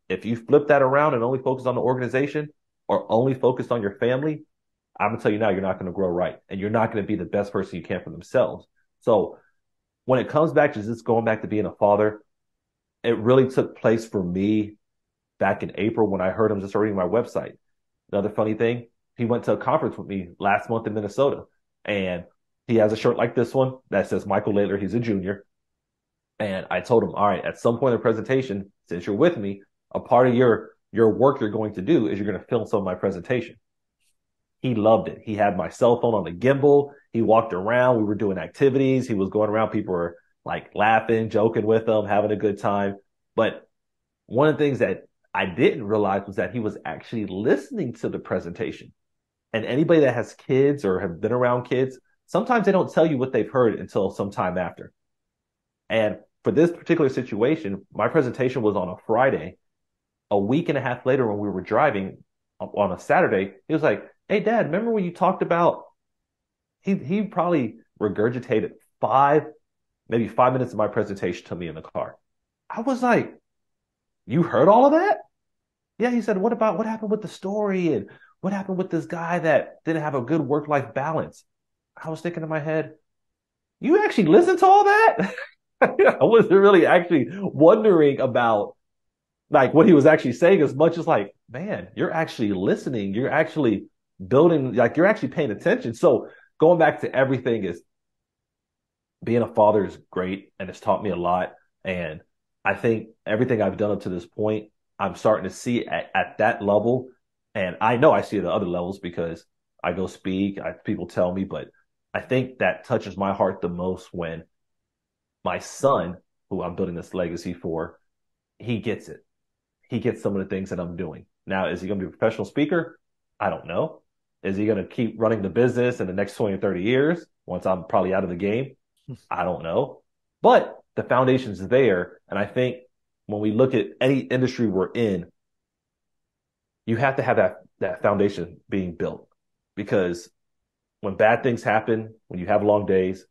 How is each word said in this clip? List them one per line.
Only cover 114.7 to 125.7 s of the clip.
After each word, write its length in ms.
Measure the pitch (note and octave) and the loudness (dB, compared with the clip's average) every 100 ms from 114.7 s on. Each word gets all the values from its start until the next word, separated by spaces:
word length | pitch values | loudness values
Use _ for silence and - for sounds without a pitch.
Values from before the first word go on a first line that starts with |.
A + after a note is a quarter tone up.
| _ _ _ _ _ _ _ | _ _ _ _ _ _ _
my 140 | F#2 F2+ | -6 -6
son, 600 | - - C3+ G#2 F2 F2 _ _ - | -8 0 2 2 -2 -10 _ _ -12
who 120 | F#2+ | -8
I'm 140 | F2 F2 | -8 -6
building 180 | F2+ | -6
this 200 | E2+ - | -8 -10
legacy 380 | F#2 F2 E2+ F#2 | -6 -6 -6 -10
for, 460 | E2+ F#2 D#2+ E2+ - _ _ _ _ _ _ | -10 -8 -8 -8 -12 _ _ _ _ _ _
he 200 | G#2 A2+ | -8 -6
gets 300 | G#2+ F#2+ - | -4 -8 -10
it. 160 | D2+ _ _ _ _ _ _ - | -20 _ _ _ _ _ _ -8
He 100 | A#2+ | -4
gets 240 | A#2+ G#2 | -4 -4
some 140 | G#2+ G2 | -4 -4
of 60 | |
the 60 | F#2+ | -4
things 220 | F#2+ F#2+ | -6 -6
that 100 | F2+ | -8
I'm 160 | F2 F2 | -8 -8
doing. 300 | E2+ E2 - _ - | -10 -10 -20 _ -6
Now, 220 | F#2+ F2 | -4 -2
is 120 | F2+ | -4
he 80 | F#2 | -6
gonna 120 | G2+ | -6
be 60 | F2+ | -6
a 40 | |
professional 340 | - A2+ A2 | -2 -2 -2
speaker? 540 | G2+ - D3 F3 E3 - _ _ _ - | -6 -2 0 -2 -4 -12 _ _ _ -6
I 100 | G2+ | -4
don't 160 | D#2 D2+ | -4 -6
know. 360 | F2+ D#3 - _ _ _ _ | -4 -4 -6 _ _ _ _
Is 140 | G2 F#2+ | -8 -4
he 100 | G#2+ | 0
gonna 200 | G2+ F2 | -2 -4
keep 300 | - A2 A2+ | -4 -4 0
running 240 | A2 A2+ | 0 0
the 60 | F#2+ | -2
business 520 | G2 B2 | 0 0